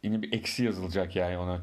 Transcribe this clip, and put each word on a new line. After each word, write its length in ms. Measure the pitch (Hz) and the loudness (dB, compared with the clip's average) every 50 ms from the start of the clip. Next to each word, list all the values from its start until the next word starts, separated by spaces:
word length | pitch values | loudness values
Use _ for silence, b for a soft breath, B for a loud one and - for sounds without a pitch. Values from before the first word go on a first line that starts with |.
| - | -2
yine 180 | 104 107 110 | 0 0 0
bir 120 | 107 107 - | 0 0 -2
eksi 320 | 113 110 - - - 127 | -2 -2 -2 -2 2 2
yazılacak 500 | 113 101 92 92 90 85 98 92 87 90 | 2 2 0 -2 -2 0 0 0 0 2
yani 220 | 95 90 87 90 90 | 0 2 2 0 0
ona. 240 | 90 90 90 90 | 0 -2 -2 -2